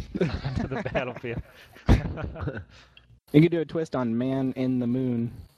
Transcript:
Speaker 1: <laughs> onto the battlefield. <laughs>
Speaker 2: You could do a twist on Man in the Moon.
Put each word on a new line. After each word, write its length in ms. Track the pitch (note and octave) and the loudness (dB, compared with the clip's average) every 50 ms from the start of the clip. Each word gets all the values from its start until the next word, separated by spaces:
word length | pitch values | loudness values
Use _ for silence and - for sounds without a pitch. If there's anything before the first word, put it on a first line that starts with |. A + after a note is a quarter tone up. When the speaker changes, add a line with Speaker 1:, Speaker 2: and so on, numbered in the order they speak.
| - - | -12 -8
Speaker 1:
<laughs> 120 | - - | -2 -2
onto 480 | F3+ C#3 - - - C#3 C3 - - C#3 | 0 0 -2 -4 -4 -4 -4 -4 -4 -4
the 140 | C3+ A#2+ G2+ B2 | -4 -6 -6 -4
battlefield. 500 | - C#3+ B2+ B2 - - - A#2 A#2 - - - - - - - - - - - | -2 -2 -4 -4 -8 -8 -8 -6 -6 -6 -8 -12 -18 -20 -20 -20 -18 -4 4 6
<laughs> 760 | - - - - - - - - - E3 - D3+ - - - - - - - - - - - - - _ _ - | 6 6 4 -2 -6 -8 -8 -8 -8 -6 -8 -6 -6 -8 -12 -14 -20 -20 -20 -20 -20 -20 -20 -20 -20 _ _ 4
Speaker 2:
You 80 | - D3 | 6 8
could 100 | D#3+ E3+ | 8 8
do 120 | E3+ E3 | 6 2
a 20 | D3+ | -2
twist 320 | - - E3 D#3+ - - | -2 -2 -4 -4 -2 -2
on 200 | C3 B2+ A#2 A2+ A#2 | -2 0 0 0 0
Man 340 | B2+ C3 C3+ C3+ C3+ C3 B2 | 0 0 0 0 0 -2 -2
in 220 | C3 B2+ B2+ B2+ B2 | -2 0 0 0 0
the 80 | B2 | 0
Moon. 460 | A#2 B2 C3 C3 B2+ A#2+ A#2 A#2 A#2 - - - - - | 0 0 0 0 0 0 0 -2 -4 -6 -10 -16 -18 -18